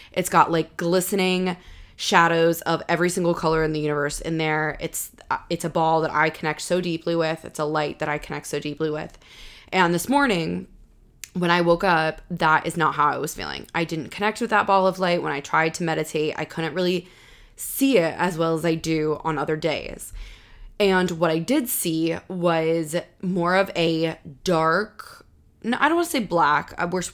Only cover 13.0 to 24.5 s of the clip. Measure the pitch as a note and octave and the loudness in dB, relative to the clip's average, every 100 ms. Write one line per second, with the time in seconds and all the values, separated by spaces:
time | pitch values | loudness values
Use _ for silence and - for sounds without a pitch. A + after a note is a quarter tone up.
13 | D3 C3 D3+ - D#2 C2+ - E3+ E3 D#3+ | 2 2 -6 -8 -10 -10 -6 -4 -4 -6
14 | B2 - G#3 G#3+ A#3 G#3 G#3 G3 F#3+ F#3 | -8 -4 -4 -2 0 0 4 4 4 2
15 | F3+ F3 D#3 C#3+ - D#3 D#3+ D#3+ E3 D#3 | 0 0 -2 -6 -2 0 0 -2 -4 -2
16 | D3+ D#3 D#3 - D#3 E3 D#3+ F3 F3+ F3+ | -2 -2 -2 -4 -8 -6 -6 -2 0 -2
17 | F3 - - - - - - - C4+ G#3+ | -6 -20 -20 -20 -20 -14 -10 0 4 4
18 | E3 - E3+ D#3 E3 D#3+ E3+ E3 E3 D#3 | 2 0 -2 0 0 0 0 -2 -2 -2
19 | D3+ D3 D#3+ D3 D#3 D#3 D#3+ A2+ - - | -2 -2 -4 -4 -2 -2 -2 -4 -6 -14
20 | - - - - - - - - G3 F#3 | -14 -14 -16 -18 -20 -20 -20 0 2 4
21 | F3+ D#3+ E3+ D#3+ E3 D4 A#3+ - F3 D#3+ | 2 0 0 0 2 0 0 -2 -2 0
22 | E3 E3 - F#3 F3 E3 D#3+ E3 D3+ E3+ | -2 -4 -8 -2 0 2 2 0 0 -4
23 | - - F#3 F3+ E3+ F#3 F#3+ E3+ E3+ D#3+ | -6 -8 -2 0 2 2 2 2 0 2
24 | D#3+ - D#3+ C3 - | 0 -4 -16 -8 0